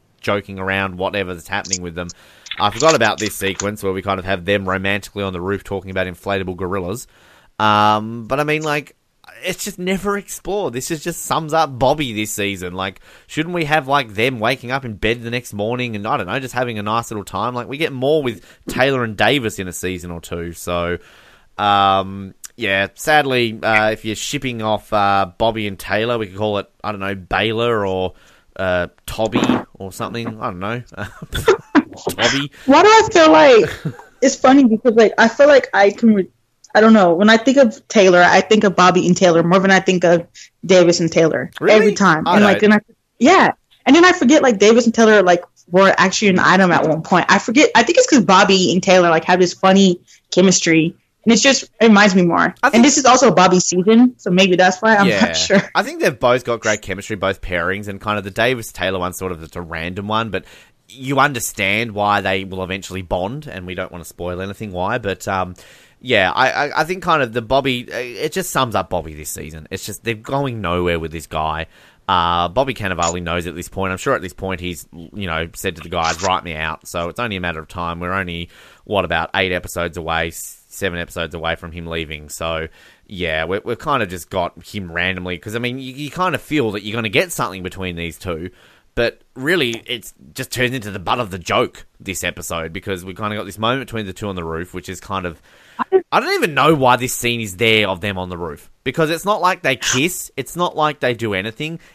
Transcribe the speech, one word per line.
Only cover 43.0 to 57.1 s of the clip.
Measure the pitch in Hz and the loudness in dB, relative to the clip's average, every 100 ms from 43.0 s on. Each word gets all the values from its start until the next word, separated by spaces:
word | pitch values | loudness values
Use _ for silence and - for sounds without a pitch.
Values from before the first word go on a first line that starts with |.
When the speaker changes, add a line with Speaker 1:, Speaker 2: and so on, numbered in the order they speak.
| _ - | _ 2
Speaker 2:
yeah. | 247 370 196 - _ _ - | 4 6 4 0 _ _ 4
And | 302 | 6
then | 359 | 6
I | |
forget, | 359 247 302 | 4 4 6
like, | 269 196 | 4 4
Davis | 208 233 233 | 6 6 4
and | |
Taylor, | 226 220 214 | 4 6 6
like, | 180 175 - _ - | 6 2 0 _ -2
were | 175 190 - | 4 4 4
actually | 185 - 208 | 2 2 2
an | 180 | 4
item | 151 185 185 | 4 4 4
at | 160 160 | 4 2
one | 160 | -2
point. | - 180 - | 0 0 2
I | 202 | 0
forget. | - 240 285 226 | 2 2 4 4
I | |
think | 226 440 | 4 4
it's | - | 4
'cause | 277 | 4
Bobby | 180 190 196 190 180 | 6 4 6 4 2
and | 175 | 0
Taylor, | 196 185 175 | 4 4 6
like, | 165 170 | 2 2
have | 180 | 2
this | 180 | 2
funny | - 190 196 196 175 _ _ - | 2 4 6 6 2 _ _ -4
chemistry. | - 190 185 175 160 160 - _ _ | 4 4 4 2 2 2 -4 _ _
And | - | 2
it's | 226 | 4
just, | 277 269 | 4 2
it | - - 226 | -2 2 6
reminds | 202 208 190 | 6 6 4
me | |
more. | 175 170 | 2 2
Speaker 1:
I | 170 - | -2 0
Speaker 2:
And | 254 | 2
Speaker 1:
think | 226 | 4
Speaker 2:
this | 277 - | 4 4
is | 262 | 4
also | 262 262 | 6 6
Bobby's | 175 185 180 - | 6 4 4 2
season, | 180 185 226 247 - | 0 4 6 6 2
so | 202 | -2
maybe | 180 196 180 | 2 4 4
that's | 185 190 | 2 2
why. | 220 208 | 2 4
I'm | 196 | 4
Speaker 1:
Yeah. | - 175 | 2 0
Speaker 2:
not | 160 | 0
sure. | - 202 - | 2 2 2
Speaker 1:
I | - | -4
think | 220 330 | -4 -2
they've | 214 127 | -2 0
both | 123 123 | 2 2
got | 123 117 | 0 -4
great | 113 107 | -2 -2
chemistry, | - 95 - | -4 -10 -8